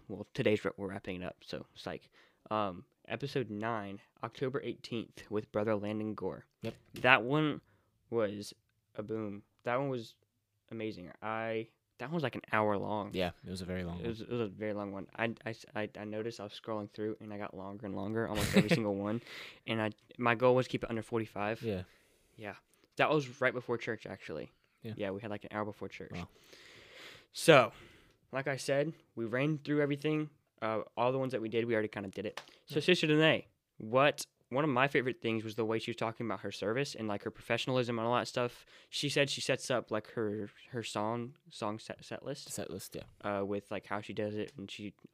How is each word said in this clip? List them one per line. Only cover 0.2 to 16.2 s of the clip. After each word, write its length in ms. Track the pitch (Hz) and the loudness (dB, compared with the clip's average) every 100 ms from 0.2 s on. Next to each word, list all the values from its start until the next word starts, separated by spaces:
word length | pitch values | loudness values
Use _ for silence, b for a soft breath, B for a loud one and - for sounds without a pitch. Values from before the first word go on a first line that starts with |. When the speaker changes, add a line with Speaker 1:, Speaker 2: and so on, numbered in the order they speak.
| 107 | -8
Speaker 1:
today's 320 | - 110 107 | 0 4 4
wra-, 80 | 98 - | 2 -4
we're 120 | 98 | -6
wrapping 320 | 101 - 90 | -6 -8 -6
it 20 | |
up, 140 | 90 - | -8 -10
so, 220 | - - - | -10 -10 -10
psych. 340 | - - 82 - b b b - | -12 -8 -10 -12 b b b -4
Um, 340 | 107 101 90 - _ - | 0 0 -4 -12 _ -10
episode 420 | 117 139 143 110 | -6 -2 -2 -2
nine, 500 | 104 110 113 101 98 - _ | -2 -2 -2 -4 -10 -16 _
October 380 | 120 - 131 131 | -10 -4 -2 -2
eighteenth, 640 | 120 - - 117 - - - | -4 -6 -6 -6 -6 -12 -4
with 200 | 107 - | -4 -2
Brother 240 | 107 107 | 0 2
Landon 400 | 107 104 107 107 | 0 0 -2 -2
Gore. 320 | 104 92 73 - _ | -4 -4 -6 -12 _
Speaker 2:
Yep. 120 | 113 - _ 120 | -10 -10 _ 0
Speaker 1:
That 220 | 120 127 | 6 6
one 360 | 120 147 151 - - _ _ _ _ | 6 2 2 0 -8 _ _ _ _
was 440 | 117 104 101 104 - _ _ _ | 2 2 0 -8 -14 _ _ _
a 80 | - | -10
boom. 400 | 107 110 107 101 - _ | -6 -4 -4 -8 -14 _
That 140 | - 123 | -2 0
one 100 | 139 | 0
was 260 | 127 113 - _ _ _ _ _ | -4 -6 -16 _ _ _ _ _
amazing. 400 | 113 110 90 90 - | -6 -6 -6 -12 -10
I, 460 | 107 110 113 113 113 _ _ - | -6 -4 -2 -2 -4 _ _ -12
that 80 | 127 | -4
one 60 | |
was, 80 | 170 | -2
like, 120 | 135 | -2
an 80 | 107 - | -2 0
hour 240 | 110 107 101 | 4 4 4
long. 320 | 98 104 101 | 0 -2 -2
Speaker 2:
Yeah, 180 | 92 90 - - | 0 0 -2 -8
it 40 | |
was 120 | 92 | -8
a 20 | |
very 200 | 90 92 | -4 -4
long 120 | 87 87 | -4 -4
Speaker 1:
It 40 | |
Speaker 2:
one. 60 | 113 | -6
Speaker 1:
was, 100 | 113 | -6
it 60 | - | -6
was 100 | 120 | -2
a 60 | 110 | -2
very 260 | 98 107 | -2 -4
long 180 | 101 101 | -2 -4
one. 140 | 98 90 - | -6 -8 -2
I, 180 | 117 110 | -2 -2
I 60 | 110 | -8
s-, 140 | 113 - | -10 -8
I, 140 | 107 107 - | -6 -6 -6
I 60 | |
noticed 360 | 107 107 | -6 -4